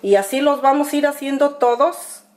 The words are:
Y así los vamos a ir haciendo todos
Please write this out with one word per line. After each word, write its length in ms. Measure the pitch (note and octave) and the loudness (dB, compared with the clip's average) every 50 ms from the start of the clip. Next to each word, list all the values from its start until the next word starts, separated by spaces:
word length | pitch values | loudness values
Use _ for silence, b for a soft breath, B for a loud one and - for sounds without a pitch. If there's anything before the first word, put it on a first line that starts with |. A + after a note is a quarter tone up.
Y 140 | - G3 G3 | 2 2 2
así 260 | G3 G3 - - C4 | 2 2 0 -4 0
los 220 | C#4+ D4 C#4+ C#4 B3+ | 0 0 0 2 2
vamos 300 | C4+ C#4 D4 D4 - - | 2 2 2 0 0 -2
a 40 | |
ir 100 | D4 C#4+ | 0 0
haciendo 500 | C#4+ C#4+ - C#4 C#4 C#4 C#4 C#4+ C#4+ C#4+ | 0 -2 -4 -6 -6 -2 0 0 0 0
todos 680 | - - A#3+ A#3+ A#3+ C#4 F4 F4 - - - - - _ _ _ | 0 0 2 2 2 0 0 0 -4 -14 -18 -18 -20 _ _ _